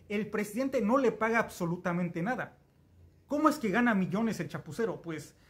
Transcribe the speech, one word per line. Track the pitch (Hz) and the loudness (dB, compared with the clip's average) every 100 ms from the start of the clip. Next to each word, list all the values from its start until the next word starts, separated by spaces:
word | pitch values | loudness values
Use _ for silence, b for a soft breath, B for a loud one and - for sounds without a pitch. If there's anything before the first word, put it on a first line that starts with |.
| - | -4
el | 208 214 | -2 -2
presidente | 208 208 214 269 269 | -2 -2 -2 0 2
no | 202 262 | 4 6
le | 247 | 4
paga | - 220 226 | 4 2 4
absolutamente | 220 - 170 175 180 175 180 170 | 2 0 -2 0 0 0 0 -2
nada. | 185 247 147 - _ _ _ - - - - | -2 -2 -6 -12 _ _ _ -20 -20 -20 -4
¿Cómo | 294 302 | 0 0
es | - | 0
que | 220 | -2
gana | 196 240 202 | 0 2 2
millones | 175 185 226 185 | 0 -2 -2 -4
el | 151 | -6
chapucero? | 156 - 139 226 151 | -8 -10 -4 -4 -4
Pues | 170 156 - - b | -8 -10 -10 -18 b